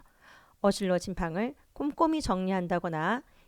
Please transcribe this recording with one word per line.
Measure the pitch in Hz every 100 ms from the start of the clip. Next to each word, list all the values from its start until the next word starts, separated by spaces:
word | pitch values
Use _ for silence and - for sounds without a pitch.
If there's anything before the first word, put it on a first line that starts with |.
| - _ - - - _
어질러진 | 202 196 196 180 185 180
방을 | 170 160 233 294 _
꼼꼼히 | - 285 - 330 320
정리한다거나 | - 185 185 190 175 180 175 160 165 240 - -